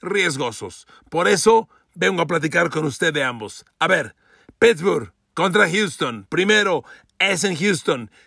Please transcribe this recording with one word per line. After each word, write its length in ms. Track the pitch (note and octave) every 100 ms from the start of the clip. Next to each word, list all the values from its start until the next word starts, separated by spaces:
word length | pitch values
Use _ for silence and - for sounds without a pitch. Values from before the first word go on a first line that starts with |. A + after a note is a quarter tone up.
riesgosos. 840 | F3+ G3+ F3+ C#3 B2+ A2 G2 - - - _
Por 200 | D#3+ F#3+
eso 400 | G3 G#3+ A3+ - _ _ -
vengo 260 | F#3 F#3+
a 60 | D#3+
platicar 420 | E3 D3+ F3 F3
con 140 | D#3
usted 300 | D#3 - E3+
de 100 | D3
ambos. 420 | C3 A#2+ G#2 - - _
A 80 | D#3+
ver, 300 | F3+ A#2+ - _ _ _ _
Pittsburgh 540 | A#3 F3 F#3+ D3+ A2 _ _
contra 360 | - F#3 F#3+ F#3+
Houston. 580 | F#3+ G3+ - C#3+ A2+ G2
Primero, 560 | D#3 F#3+ G#3+ G3 D#3+ - - _ _
es 280 | F#3+ F#3 G3
en 100 | D#3+
Houston. 560 | G3+ E3+ - C#3 A2 _